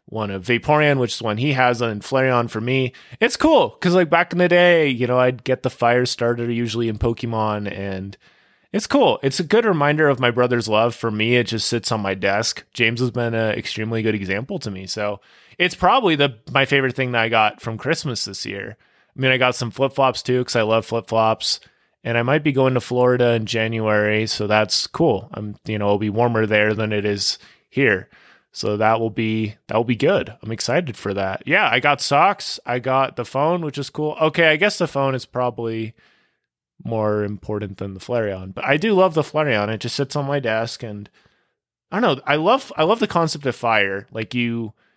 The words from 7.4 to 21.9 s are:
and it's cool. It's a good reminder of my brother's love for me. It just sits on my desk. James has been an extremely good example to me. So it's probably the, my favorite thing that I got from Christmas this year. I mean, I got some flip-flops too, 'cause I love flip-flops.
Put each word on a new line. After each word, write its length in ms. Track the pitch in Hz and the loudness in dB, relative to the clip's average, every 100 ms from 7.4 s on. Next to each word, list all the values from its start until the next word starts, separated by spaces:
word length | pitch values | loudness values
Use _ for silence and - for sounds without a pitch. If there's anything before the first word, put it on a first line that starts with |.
| 107 104 101 | -2 -2 -6
and 460 | 95 98 95 98 - _ _ _ _ _ | -8 -8 -8 -10 -14 _ _ _ _ _
it's 140 | 202 - | -6 0
cool. 320 | 285 190 110 | 2 4 2
It's 160 | 139 139 | 0 -2
a 40 | |
good 200 | 160 220 | 0 2
reminder 460 | 226 165 143 151 151 | 2 2 2 4 2
of 100 | 127 | 4
my 120 | 123 | 2
brother's 360 | 120 123 120 110 | 2 2 2 2
love 260 | 107 117 | 2 2
for 160 | - 117 | 0 -4
me. 280 | 107 113 123 | -2 2 2
It 100 | 113 | 2
just 220 | 113 - | -2 -2
sits 240 | 120 - | -2 -2
on 80 | 110 | -2
my 120 | 98 | -2
desk. 520 | 95 98 101 117 - - | -2 0 0 -2 -6 -12
James 260 | - 113 117 | 0 0 0
has 100 | 123 | -2
been 240 | 120 117 | -2 -2
an 240 | 113 110 107 | 0 -2 -2
extremely 440 | - - 110 113 | -6 -8 -4 -2
good 140 | 110 107 | -2 -2
example 440 | 92 98 127 104 | -2 -6 -4 -8
to 100 | 110 | -8
me. 160 | 95 95 | -10 -10
So 360 | - 104 101 _ _ _ - | -6 -6 -6 _ _ _ -4
it's 180 | 175 - | -4 2
probably 420 | 185 247 214 151 | 2 4 2 2
the, 220 | 143 113 - | 2 0 -4
my 140 | 127 135 | 0 2
favorite 280 | 139 131 | 2 0
thing 200 | 120 127 | -2 -2
that 80 | 120 | 0
I 80 | 113 | 0
got 320 | 113 107 - | 2 2 0
from 160 | 117 110 | -10 -8
Christmas 480 | 131 160 151 113 - | -4 -4 -4 -6 -8
this 200 | 95 98 | -10 -10
year. 300 | 98 110 104 _ _ _ - | -10 -12 -16 _ _ _ -4
I 60 | |
mean, 100 | 131 | 0
I 60 | 131 | 2
got 180 | 127 - | 2 0
some 160 | 117 | -6
flip-flops 500 | 113 135 - 131 123 | -2 -2 2 0 0
too, 200 | - 127 | -2 -2
'cause 140 | 120 120 | 0 0
I 60 | |
love 220 | 107 113 107 | 2 0 0
flip-flops. 760 | 117 - 110 110 110 - - _ _ _ | -6 -2 0 2 0 -2 -6 _ _ _